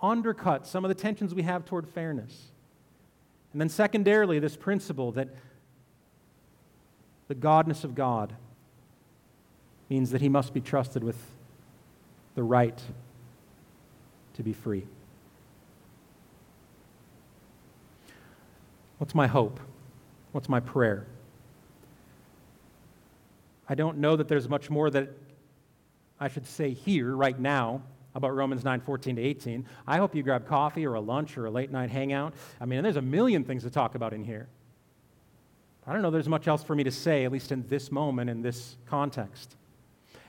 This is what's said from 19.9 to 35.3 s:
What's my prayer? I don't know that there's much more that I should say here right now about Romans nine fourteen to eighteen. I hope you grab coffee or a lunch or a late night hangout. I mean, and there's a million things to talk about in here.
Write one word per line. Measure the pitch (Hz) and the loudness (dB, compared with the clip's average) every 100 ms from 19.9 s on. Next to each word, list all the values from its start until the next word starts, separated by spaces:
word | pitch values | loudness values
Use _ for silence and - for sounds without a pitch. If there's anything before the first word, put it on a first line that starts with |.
| - - - - | -20 -20 -20 -10
What's | 147 131 | -6 0
my | 127 | 0
prayer? | 123 143 117 101 101 - - - - - - - - - - - - - - - - - - - _ _ _ _ _ _ - | 0 2 2 2 -4 -18 -20 -20 -20 -20 -20 -20 -20 -20 -20 -20 -20 -20 -20 -20 -20 -20 -20 -20 _ _ _ _ _ _ -4
I | 139 | 0
don't | 156 151 | 0 2
know | 147 160 | 4 4
that | 151 | 4
there's | 151 120 | 0 2
much | 143 - | -2 0
more | 151 151 | 0 2
that | 139 135 - - - - _ _ _ _ _ _ - | 2 0 -6 -20 -20 -20 _ _ _ _ _ _ -8
I | 139 | -6
should | 139 123 | -6 -10
say | - 147 | -4 -4
here | 127 - 185 123 131 | -4 0 2 2 2
right | 135 131 | 2 2
now | 131 139 117 120 - - - 131 | 2 2 0 -2 -8 -20 -14 -4
about | 135 135 | -2 0
Romans | 135 131 | 0 0
nine | 131 127 | 0 -2
fourteen | 127 131 131 120 | -2 -4 -4 -2
to | |
eighteen. | 127 139 123 117 131 - - | -2 -2 -6 -8 -8 -10 -2
I | 156 | 2
hope | 196 156 | 2 0
you | |
grab | 135 127 120 | 0 0 2
coffee | 147 147 165 151 | 2 2 0 -2
or | |
a | 113 | -2
lunch | 104 131 156 139 | -2 -2 -2 -6
or | 113 | -4
a | |
late | 117 135 | -2 -2
night | 135 123 | -4 -4
hangout. | 127 139 139 151 151 - - | -2 -2 -2 -4 -8 -18 -10
I | 123 | -4
mean, | 127 | 0
and | 196 | 0
there's | 151 | 0
a | |
million | 127 147 254 190 | 0 2 4 4
things | 127 131 | 0 -4
to | 113 | -2
talk | 147 117 127 | 0 0 0
about | 113 | -6
in | 107 | -6
here. | 107 107 123 - _ _ _ _ _ _ _ | -8 -10 -12 -20 _ _ _ _ _ _ _